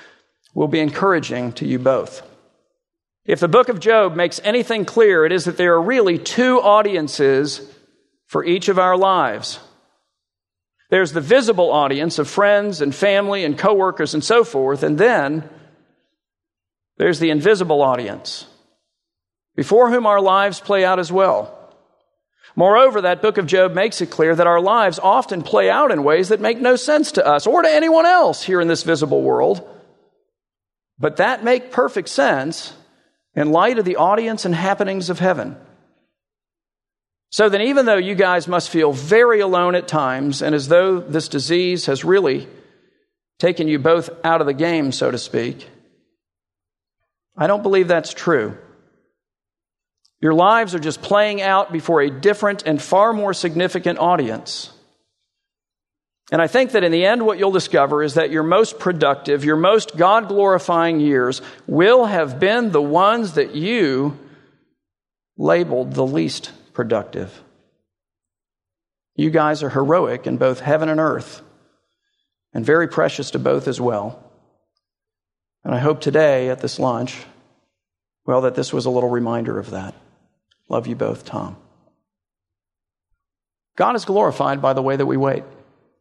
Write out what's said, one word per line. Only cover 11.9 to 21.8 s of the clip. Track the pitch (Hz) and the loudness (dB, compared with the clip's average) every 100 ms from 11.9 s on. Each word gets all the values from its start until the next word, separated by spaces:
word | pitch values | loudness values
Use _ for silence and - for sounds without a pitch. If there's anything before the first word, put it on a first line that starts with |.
| 139 165 - | -2 -4 -4
of | 139 | -4
friends | 196 202 202 208 165 | 2 2 2 0 -4
and | 143 | -6
family | 135 202 196 202 196 | -2 0 0 0 -4
and | 156 139 | -4 -2
coworkers | 196 202 190 - 147 | 0 2 0 -2 -4
and | 156 | -4
so | - 233 | 2 2
forth, | - 139 131 139 | 2 -2 -2 -2
and | 151 151 | -2 2
then | 233 202 139 160 151 - - _ _ _ _ _ _ _ _ _ _ _ _ - | 2 2 0 -4 -10 -20 -20 _ _ _ _ _ _ _ _ _ _ _ _ -2
there's | 180 151 | -2 0
the | 165 | 0
invisible | 151 175 214 180 147 | 2 2 2 2 2
audience, | 135 123 107 101 - - - _ _ _ _ _ _ _ _ _ _ - | 2 0 -4 -10 -14 -16 -18 _ _ _ _ _ _ _ _ _ _ -8
before | 139 214 240 | 2 4 4
whom | 247 220 | 4 2
our | 202 | 2
lives | 196 190 202 180 | 4 2 0 -4
play | - 196 | -2 0
out | 185 185 | 2 0
as | 160 | 0
well. | 185 185 104 107 - - _ | 2 2 0 -4 -16 -20 _